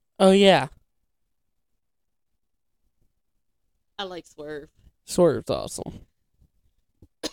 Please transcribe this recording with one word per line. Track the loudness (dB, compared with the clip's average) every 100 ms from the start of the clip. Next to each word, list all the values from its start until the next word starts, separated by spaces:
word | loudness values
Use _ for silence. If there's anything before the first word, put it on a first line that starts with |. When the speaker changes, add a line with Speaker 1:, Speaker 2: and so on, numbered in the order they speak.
| _ 2
Speaker 1:
Oh, | 4
yeah. | 6 6 4 0 -14 _ _ _ _ _ _ _ _ _ _ _ _ _ _ _ _ _ _ _ _ _ _ _ _ _ _ _ _ _ _ _ -16
Speaker 2:
I |
like | -14 -14 -18
Swerve. | -18 -16 -16 -18 _ _ _ -8
Speaker 1:
Swerve's | 0 0 0 -6
awesome. | -8 -8 -14 -16 -18 -20 _ _ _ _ _ _ _ _ _ _ _ -14